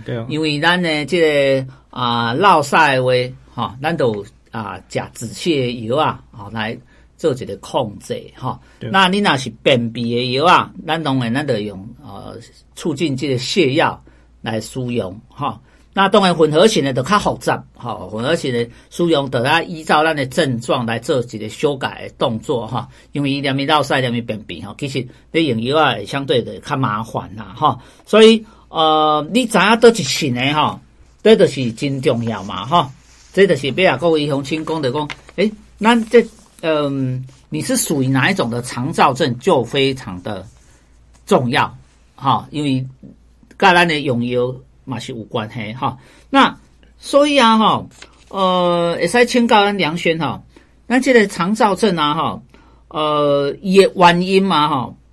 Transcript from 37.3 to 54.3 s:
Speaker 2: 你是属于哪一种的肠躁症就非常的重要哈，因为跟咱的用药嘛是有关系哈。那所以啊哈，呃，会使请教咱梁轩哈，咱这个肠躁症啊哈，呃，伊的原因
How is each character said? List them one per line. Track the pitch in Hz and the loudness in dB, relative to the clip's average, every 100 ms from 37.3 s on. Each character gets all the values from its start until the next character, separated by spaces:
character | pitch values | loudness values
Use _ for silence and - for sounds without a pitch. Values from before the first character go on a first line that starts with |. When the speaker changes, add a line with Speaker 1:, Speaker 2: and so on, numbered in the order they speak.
| - - | -18 -10
Speaker 2:
你 | 151 | -6
是 | 147 262 | -2 -2
属 | - 147 | 0 0
于 | 131 | 2
哪 | 131 156 | 2 2
一 | |
种 | 190 120 | 0 -2
的 | 120 | -4
肠 | 117 123 139 | -6 -6 -4
躁 | 170 156 | 2 2
症 | 131 147 117 | 4 -2 0
就 | 190 147 | 2 2
非 | 110 143 135 | 2 0 0
常 | 131 - 90 | -2 -10 -12
的 | 110 98 - - _ _ _ _ _ _ - | -10 -12 -12 -20 _ _ _ _ _ _ 0
重 | 180 120 | 0 2
要 | 143 117 - - _ _ - | 0 -2 -6 -20 _ _ -6
哈， | 135 117 - | -2 -2 -2
因 | 147 147 | -6 -2
为 | 131 131 - - - _ _ _ - | -2 -4 -14 -20 -20 _ _ _ 0
跟 | 190 | 4
咱 | 175 175 | 4 4
的 | 151 | 0
用 | 139 117 120 | -2 -2 -2
药 | 123 127 127 - _ - | -2 -2 -6 -16 _ -12
嘛 | 131 | -10
是 | - | -10
有 | 120 | -12
关 | 101 120 107 | -8 -6 -6
系 | 117 107 | -8 -10
哈。 | 127 135 127 - - - | -6 -6 -8 -18 -20 0
那 | 269 240 - _ _ _ _ | 2 2 0 _ _ _ _
所 | - 277 294 | 0 4 4
以 | 285 | 4
啊 | 226 220 | 4 4
哈， | 202 123 95 - - _ - | 4 0 -4 -18 -20 _ -10
呃， | 196 185 180 175 175 170 165 | -2 0 2 2 2 0 -2
会 | 170 | 0
使 | 247 240 | 2 2
请 | 247 233 | 2 4
教 | 220 202 | 4 4
咱 | 202 | 0
梁 | 151 170 | -2 -2
轩 | 175 160 | -2 0
哈， | 143 101 - - _ _ - | -2 -6 -12 -20 _ _ -2
咱 | 254 | 0
这 | 269 | 4
个 | 240 202 | 4 4
肠 | - 175 | 0 0
躁 | 220 220 185 | 2 2 2
症 | 214 170 | 0 2
啊 | 147 | 0
哈， | 160 131 92 - - _ _ _ | 0 -2 -4 -12 -20 _ _ _
呃， | 156 151 151 147 143 143 - | -4 -2 2 2 2 0 -4
伊 | 196 190 | 2 6
的 | 185 190 | 6 6
原 | 175 175 | 4 4
因 | 185 | 2